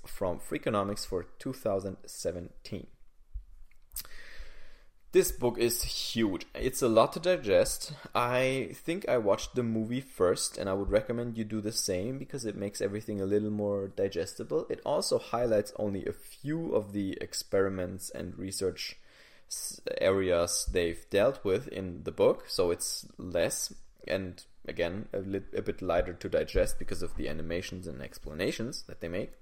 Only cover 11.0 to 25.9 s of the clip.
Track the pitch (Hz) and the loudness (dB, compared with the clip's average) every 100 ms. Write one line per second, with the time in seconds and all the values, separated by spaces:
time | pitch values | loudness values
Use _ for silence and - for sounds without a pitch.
11 | 110 120 120 113 107 110 104 - - 90 | 4 -2 -4 -4 -2 -2 -2 -2 0 0
12 | 110 135 - 139 113 101 101 - 101 104 | -2 -4 -8 -6 -4 -4 -4 -2 -2 -2
13 | 107 104 95 104 107 104 104 101 98 - | -4 -2 2 4 2 0 0 0 -2 0
14 | 98 85 80 - 113 151 - - - 156 | 0 0 -4 -6 -2 -2 0 -4 0 0
15 | - 127 - 117 123 104 - - 104 98 | 2 0 2 0 4 4 2 -2 -2 -2
16 | - - - - 139 160 165 110 101 101 | -4 -6 -10 -10 -4 -4 0 0 0 -2
17 | 95 - - - - 98 98 95 90 92 | -2 -4 -6 -8 0 2 4 2 -4 -6
18 | - - 90 92 95 - 92 85 - - | -8 -8 -8 -8 -6 -2 -2 -2 -8 -10
19 | - - - - - - - - - - | -18 -20 -20 -20 -12 -8 -8 -8 -6 2
20 | 95 98 92 85 85 - - 92 85 82 | 4 4 4 4 2 0 0 2 2 -2
21 | - 98 120 139 101 92 - 95 92 87 | 0 4 4 2 2 0 0 -6 -6 -6
22 | - - 117 - - - 87 90 - - | -4 4 6 4 0 2 2 2 -2 -6
23 | - - 90 87 92 - - - - - | -10 -12 -2 2 2 0 -4 -8 -16 -12
24 | - 95 92 90 - - - 82 85 95 | -4 -2 -4 -10 -16 -12 -6 -2 0 -2
25 | - 98 95 98 - 101 98 - 92 | -4 -4 -2 -4 -2 -4 -4 -2 2